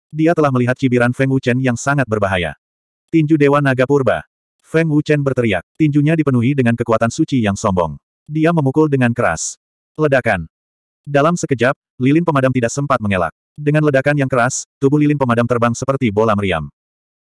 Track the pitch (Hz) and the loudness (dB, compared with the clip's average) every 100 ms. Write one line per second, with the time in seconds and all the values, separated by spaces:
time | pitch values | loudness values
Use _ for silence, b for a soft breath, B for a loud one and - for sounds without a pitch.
0 | _ 151 156 170 151 127 123 127 131 123 | _ -2 0 2 2 2 0 0 0 2
1 | 120 127 135 135 127 123 131 120 - 143 | 0 0 0 -2 0 0 0 -2 -2 -2
2 | 120 107 98 95 85 73 _ _ _ _ | 0 -2 -2 -2 -4 -8 _ _ _ _
3 | _ 160 151 156 143 143 143 127 127 143 | _ 0 0 2 2 2 2 0 2 2
4 | 123 85 - _ _ _ _ 160 165 151 | 0 -2 -4 _ _ _ _ -2 0 0
5 | 147 147 139 127 117 95 - - 156 143 | 0 0 0 0 0 -2 -4 -2 0 2
6 | 147 165 147 123 117 143 120 117 117 110 | 2 0 0 0 0 0 0 0 0 0
7 | 117 - 160 135 107 101 110 92 82 71 | 0 -2 -2 0 -2 -2 -2 -2 -2 -6
8 | _ _ - 151 156 170 135 131 156 139 | _ _ -10 -2 0 2 0 2 2 2
9 | 123 117 107 80 - - _ _ _ - | 0 0 -2 -2 -8 -12 _ _ _ -4
10 | 151 135 117 98 80 _ _ _ _ _ | 0 0 0 -2 -4 _ _ _ _ _
11 | - 143 147 175 165 127 120 143 _ - | -4 0 2 0 -2 0 0 -2 _ -4
12 | 127 151 170 143 131 127 117 - 143 131 | 0 2 2 2 2 2 -2 -2 -2 -2
13 | 104 98 82 - _ - 147 151 151 139 | 0 -2 -2 -6 _ -10 -2 0 2 2
14 | 131 147 131 127 120 - - - 135 147 | 2 0 0 0 0 -2 -12 -2 0 2
15 | 147 147 131 117 120 120 120 117 131 135 | 2 0 0 0 0 0 0 -2 -4 -2
16 | 127 101 113 101 98 85 73 - _ _ | -2 0 0 0 0 -4 -6 -14 _ _
17 | _ _ _ | _ _ _